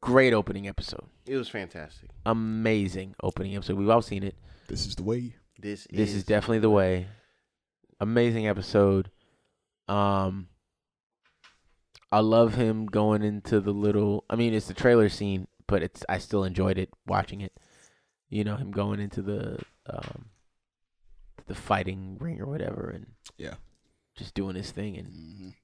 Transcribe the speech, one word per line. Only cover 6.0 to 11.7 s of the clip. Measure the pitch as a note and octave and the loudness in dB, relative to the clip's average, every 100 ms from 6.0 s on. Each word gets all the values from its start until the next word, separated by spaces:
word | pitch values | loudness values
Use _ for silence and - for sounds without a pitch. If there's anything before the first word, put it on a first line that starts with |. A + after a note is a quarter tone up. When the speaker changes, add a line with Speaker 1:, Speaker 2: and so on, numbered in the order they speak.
| G#2 | 0
Speaker 1:
is | G2+ | 0
Speaker 2:
is | |
Speaker 1:
definitely | F2 G#2 G2+ A2+ | 0 0 2 2
the | G#2+ | 6
way. | G#2 F#2 F#2 F#2 G#2 _ _ _ _ _ _ _ _ | 6 4 0 -4 -12 _ _ _ _ _ _ _ _
Amazing | G#2 A#2 A#2+ A2+ A2 | 0 4 4 2 0
episode. | G2 F#2 G#2+ G2+ G2 F#2 _ _ _ _ _ _ _ - | -2 2 4 6 4 0 _ _ _ _ _ _ _ -4
Um, | G2+ G2+ G2 F#2+ F#2+ F#2 _ _ _ _ _ _ _ _ _ - _ _ | 0 2 2 0 -4 -12 _ _ _ _ _ _ _ _ _ -20 _ _